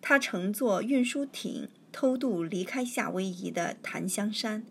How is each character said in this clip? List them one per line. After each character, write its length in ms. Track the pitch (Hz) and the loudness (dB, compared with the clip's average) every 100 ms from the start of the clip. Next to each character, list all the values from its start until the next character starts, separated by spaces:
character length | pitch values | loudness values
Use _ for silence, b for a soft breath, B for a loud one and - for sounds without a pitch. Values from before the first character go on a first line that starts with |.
他 160 | - 277 | 6 4
乘 340 | 269 190 185 | 4 -2 -2
坐 300 | 202 254 185 | 0 2 2
运 240 | 214 269 247 | 4 4 4
输 180 | 277 277 | 0 -4
艇 440 | - - - - - - | -6 -6 -6 -8 -14 -16
偷 260 | - 262 254 | 0 2 4
渡 260 | 262 185 | 2 0
离 200 | 165 180 | 0 -2
开 200 | 185 269 | -2 -2
夏 280 | 247 247 190 | -2 -2 -2
威 120 | 180 | 0
夷 280 | 190 180 185 | -2 -4 -4
的 260 | 170 170 - | -2 -2 -4
檀 260 | - - 180 | -8 -4 -2
香 240 | 202 208 | 0 -2
山， 320 | 214 226 214 226 | -2 -2 -4 -6